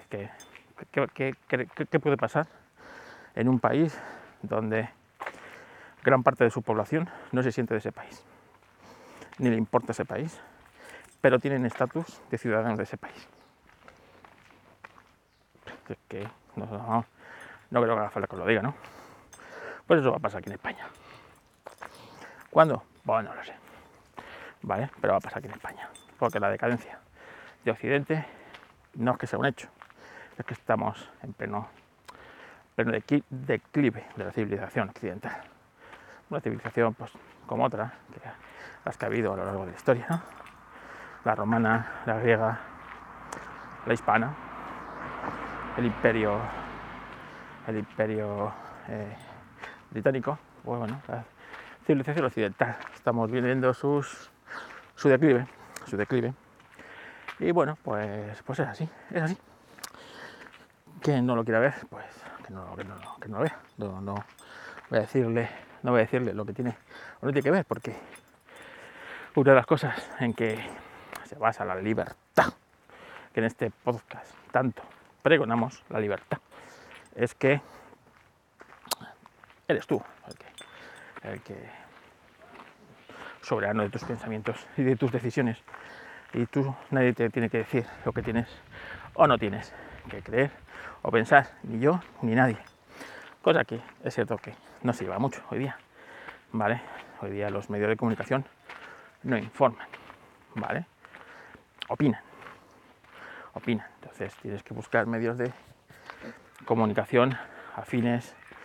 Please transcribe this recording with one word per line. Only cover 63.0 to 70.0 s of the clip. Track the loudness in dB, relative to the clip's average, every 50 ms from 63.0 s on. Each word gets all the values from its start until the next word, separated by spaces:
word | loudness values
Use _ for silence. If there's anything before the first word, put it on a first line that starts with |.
| -14 -14 -14 -14
que | -12 -8
no | -2 0
lo | 0
vea. | 0 0 -4 -12 -18 _
No, | -6 -6 -6 -6 -6
no | -6 -4 -4 -6 -6 -8 -14 -20 -20 -20 -18 -18 -16 -16 -16 -16 -8 0
voy | 0 0
a | 0
decirle, | 2 2 2 4 4 2 2 0 -2 -4 -10 -16 -20 -16 -4 0
no | 4
voy | 6 6
a | 6
decirle | 6 4 2 0 0 -2
lo | -4 -4
que | -6 -4
tiene | -4 -2 -4 -4 -6 -12 -20 -20 -18 -16 -18 -16 -4
o | -2
no | 0 2
tiene | 4 4
que | 6
ver, | 4 4 4
porque | 0 -4 -4 -4 -8 -8 -8 -12 -18 -20 -20 -20 _ -20 _ _ -20 -20 -20 -18 -18 -18 -18 -20 -18 -18 -18 -16 -14 -14 -14 -14 0 2
una | 6 10 10
de | 10
las | 10 10
cosas | 8 4 4 4 0 -2 -4